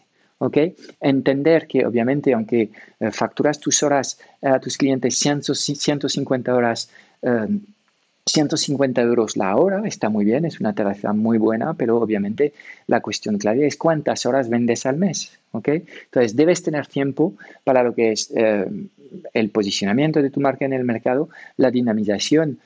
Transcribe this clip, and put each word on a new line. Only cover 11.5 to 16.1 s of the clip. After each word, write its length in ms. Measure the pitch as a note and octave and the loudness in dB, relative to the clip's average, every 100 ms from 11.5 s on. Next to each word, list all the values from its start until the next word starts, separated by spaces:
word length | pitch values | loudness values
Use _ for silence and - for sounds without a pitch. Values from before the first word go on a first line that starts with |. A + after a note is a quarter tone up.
| A2+ C#3 | 0 -2
pero 240 | E3 A#2+ A#2 | -2 0 2
obviamente 560 | G#2+ G#2+ G2+ A2 C#3+ - - - - | 2 -2 -2 0 -2 -2 -20 -14 -2
la 160 | A#2+ | -2
cuestión 380 | A2 G#2 - G#2 | -2 -6 -4 -2
clave 260 | G#2 A#2 D3 | 0 2 0
es 120 | - | 0
cuántas 500 | E3 D#3 C#3+ A2+ B2 | 0 0 -2 -2 0
horas 200 | C3+ A#2 | 0 2
vendes 380 | A#2+ A#2+ A#2 C3+ | 0 2 0 0
al 120 | C#3+ | 0
mes, 420 | F#3+ - - _ _ | 0 -2 -10 _ _
¿ok? 140 | A#2 G#2+ | -6 -2
Entonces, 680 | D#3 - - - | -2 -4 -20 -4